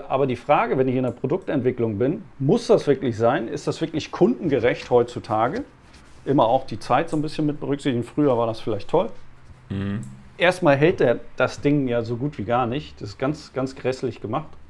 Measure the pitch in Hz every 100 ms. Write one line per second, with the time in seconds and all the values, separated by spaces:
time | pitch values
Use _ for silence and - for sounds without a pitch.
0 | - 135 135 120 - 156 233 170 131 127
1 | 127 - 131 180 - 160 123 - 113 101
2 | 123 196 - - 135 226 - 202 - 139
3 | 135 107 117 147 - 151 156 147 - 156
4 | - - 190 254 180 131 117 - - 123
5 | 120 - 101 107 120 208 294 - - -
6 | - - - 143 113 131 - 110 - 127
7 | 170 160 143 - 151 147 131 143 147 120
8 | 117 - 147 120 113 113 - 101 - 160
9 | 214 - - - - - - 98 98 101
10 | 123 - - - 180 180 156 139 156 190
11 | 135 117 - - 123 - 143 147 131 120
12 | 113 120 143 - 107 120 123 135 151 -
13 | 104 - 131 156 - - 131 - 123 127
14 | 127 - 101 127 156 - -